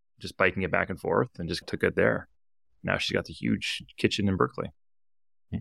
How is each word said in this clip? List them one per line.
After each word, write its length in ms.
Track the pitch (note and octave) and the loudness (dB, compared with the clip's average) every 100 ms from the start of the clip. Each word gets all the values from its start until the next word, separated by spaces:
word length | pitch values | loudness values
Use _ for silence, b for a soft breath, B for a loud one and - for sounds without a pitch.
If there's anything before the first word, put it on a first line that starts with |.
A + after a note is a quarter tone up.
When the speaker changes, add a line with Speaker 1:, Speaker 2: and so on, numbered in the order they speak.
| _ - | _ -16
Speaker 1:
just 160 | F#2+ - | -8 0
biking 260 | F#2 G2 | 2 2
it 80 | F2+ | 0
back 200 | F#2 F#2 | 0 0
and 100 | F2+ | -2
forth, 300 | F2+ G2 B2 - | 0 2 0 -2
and 100 | E2 | -6
just 180 | F2 - | -6 -6
took 160 | - | -2
it 140 | F#2 - | 0 4
there. 320 | G2+ G#2 - _ _ _ _ _ | 2 2 -4 _ _ _ _ _
Now 140 | - G2 | -2 -2
she's 160 | - G2 | 0 -2
got 80 | |
the 80 | - | -4
huge 500 | E2 A2+ G#2 - - - - | -4 -2 -2 -2 -8 -10 -2
kitchen 320 | G#2+ - G2 | 0 2 2
in 80 | F#2 | 2
Berkeley 340 | - - - - _ _ _ _ _ _ - | 2 0 -8 -10 _ _ _ _ _ _ -10
Speaker 2:
Yeah. 100 | A2 | -10